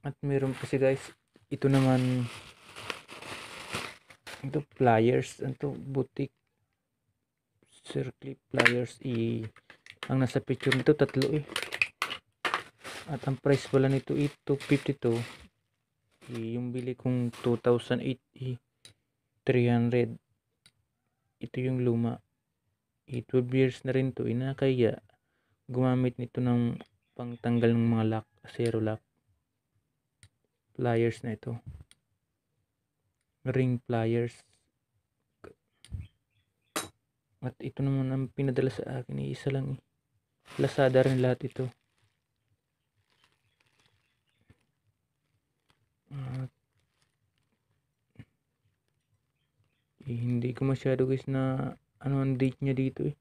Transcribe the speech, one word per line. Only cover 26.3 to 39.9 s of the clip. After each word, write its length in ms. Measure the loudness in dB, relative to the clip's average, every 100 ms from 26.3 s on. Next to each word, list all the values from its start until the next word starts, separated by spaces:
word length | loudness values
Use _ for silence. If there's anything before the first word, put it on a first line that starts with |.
| -2
ng 400 | 2 2 2 -2 -12 _ _ -14
pangtanggal 560 | -12 -6 0 4 4
ng 120 | 4 4 4
mga 60 | 2
lock, 200 | 0 -6 _ -16
zero 240 | -4 0 0
lock. 240 | -2 -4 _ _ _ _ _ _ _ _ _ _ _ _ -20 _ _ _ _ -4
Pliers 480 | 0 2 2 0 -8
na 80 |
ito. 240 | -8 -8 -10 -12 -18 -20 _ _ _ _ _ _ _ _ _ _ _ _ _ _ _
Ring 400 | -4 0 0 -2
pliers. 560 | -2 -2 0 0 -2 -8 _ _ _ _ _ _ _ _ _ _ -20 _ _ _ -14 -14 -14 _ _ _ _ _ _ -10 -10 _ _ _ _ _
At 160 | -10 -8
ito 240 | -10 -4
naman 240 | 0 0 0
ang 160 | -2 -4
pinadala 400 | -2 0 2 0
sa 320 | -2 -8 -8
akin, 160 | -8 -8
eh, 160 | -6
isa 160 | -4 -4
lang 240 | -4 -4
eh. 60 | -8 _